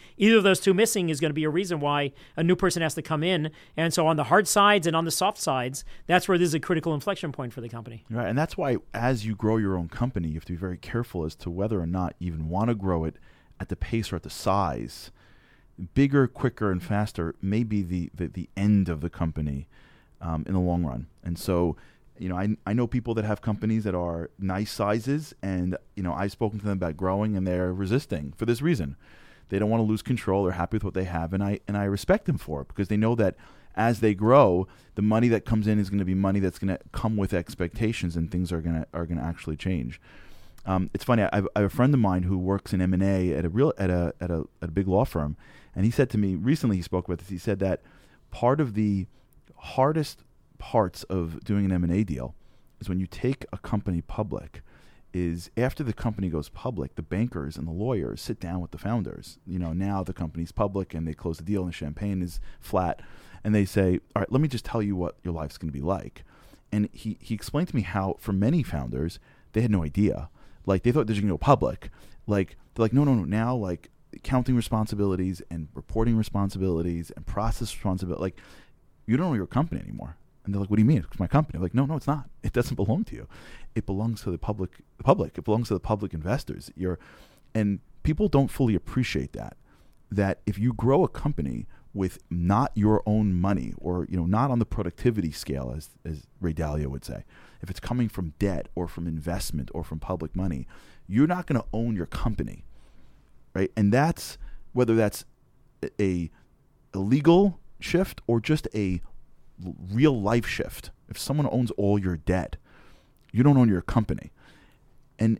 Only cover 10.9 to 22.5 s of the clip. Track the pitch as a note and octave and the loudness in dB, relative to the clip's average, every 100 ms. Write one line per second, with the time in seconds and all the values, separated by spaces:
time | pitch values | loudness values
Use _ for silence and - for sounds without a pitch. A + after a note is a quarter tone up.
10.9 | A#2 A#2+ F2+ D#2 - F2 F2 G#2+ G2+ E2 | -6 -4 -4 -6 -6 -8 -4 -2 -2 -2
11.9 | F#2 F2 - F2 D#2+ D#2 F#2 A#2 A2 F#2+ | -2 -2 -4 -6 -6 -4 0 0 0 0
12.9 | E2 D#2+ - - - - - - - - | 0 0 -6 -14 -20 -20 -12 -8 -6 -2
13.9 | A2+ G#2 F2+ - - G#2 G2+ F2 A#1 A1 | -2 -2 -6 -8 -4 0 2 2 -2 -8
14.9 | - - - - - _ _ _ - F2+ | -12 -18 -20 -20 -20 _ _ _ -14 -2
15.9 | C3 C#3 C#3+ B2+ - B2+ - G#2 F2+ - | 2 4 4 2 2 -4 0 0 0 0
16.9 | G#2 G#2 - E2 - F#2+ G#2+ A2+ G#2 F2 | -2 0 -2 -4 -4 -2 -2 0 -2 -2
17.9 | F2+ E2+ - F2 F#2 - - G#2 G#2 F2+ | -4 -4 -6 -8 -6 -10 0 4 6 4
18.9 | D#2 E2 - E2+ D#2+ D2 C#2 - - - | 0 -4 -4 -4 -2 -4 -4 -8 -18 -20
19.9 | - _ - E2+ D#2+ - F#2+ F2+ F2 D#2 | -20 _ -10 -6 -4 -2 0 2 0 -2
20.9 | A#1+ - _ F2+ E2+ - F2 F2 D2+ - | -6 -10 _ -8 -6 0 2 2 -2 -12
21.9 | _ - - F#2 F2+ G#2 | _ -20 -10 -6 -2 -2